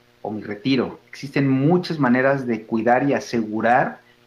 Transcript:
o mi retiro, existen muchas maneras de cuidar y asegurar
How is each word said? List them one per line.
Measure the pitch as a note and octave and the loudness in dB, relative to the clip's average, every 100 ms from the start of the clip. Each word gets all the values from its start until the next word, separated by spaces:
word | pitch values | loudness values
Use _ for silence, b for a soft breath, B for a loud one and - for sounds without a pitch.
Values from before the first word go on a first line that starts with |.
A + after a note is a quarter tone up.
| _ _ | _ _
o | - | -10
mi | G#2 | -10
retiro, | G2 G#2 C3 C3 F#2 - _ | -10 -8 -2 0 -2 -6 _
existen | - C#3 D3+ C#3 | -16 -6 -2 2
muchas | C3 C#3+ F3+ F3+ D#3+ | 2 4 2 0 -2
maneras | C3 B2+ C3 C#3 A#2+ | 2 4 2 0 -2
de | A2 | -6
cuidar | - A2+ A2+ B2 C#3 | -4 -2 2 2 2
y | |
asegurar | A#2 - A#2+ G#2+ G#2+ A2+ B2+ - - b b | -2 -2 -4 -4 -2 2 2 0 -6 b b